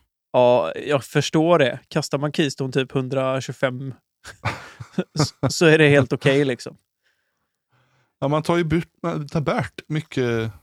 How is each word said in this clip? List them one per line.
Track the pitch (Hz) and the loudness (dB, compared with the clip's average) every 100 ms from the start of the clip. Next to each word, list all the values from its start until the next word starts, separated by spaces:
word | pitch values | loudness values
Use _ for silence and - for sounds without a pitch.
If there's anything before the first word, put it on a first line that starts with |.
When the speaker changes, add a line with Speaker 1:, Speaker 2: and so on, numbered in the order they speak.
| _ _ _ | _ _ _
Speaker 1:
Ja, | 123 123 123 82 - | 2 4 4 0 -4
jag | - 143 | -2 -4
förstår | - 151 - 160 160 170 | -2 -2 0 0 4 4
det. | 127 131 - | 2 -2 -6
Kastar | 160 - 143 | -6 -4 -4
man | 147 | -4
keystone | 143 147 - 135 | -2 -2 -2 -4
typ | 135 127 | -2 -2
hundratjugofem | 139 127 131 131 131 127 135 135 127 135 - _ _ - - 110 - - - - - 185 | -2 -4 -2 -2 -2 -6 -4 -4 -4 -10 -14 _ _ -20 -10 -8 -8 -12 -20 -12 -8 -6
<laughs> | - 147 - | -2 -4 -2
så, | 139 | -4
så | - 170 | 2 6
är | 156 | 6
det | 151 | 6
helt | 143 131 | 4 2
okej, | 139 143 139 139 | 0 2 2 0
liksom. | 120 - - _ _ _ _ _ _ _ _ _ _ _ _ _ - | -2 -10 -18 _ _ _ _ _ _ _ _ _ _ _ _ _ -6
Speaker 2:
Ja, | 139 | -2
man | 151 | 0
tar | 156 170 | 0 0
ju | |
bort, | 165 160 - _ | 2 0 -2 _
man | 175 160 143 | -6 -6 -6
tar | 165 | -4
bort | 143 233 - - - | -2 -2 -4 -8 -8
mycket, | 151 - - 123 117 110 107 | -8 -6 -2 -2 0 -4 -8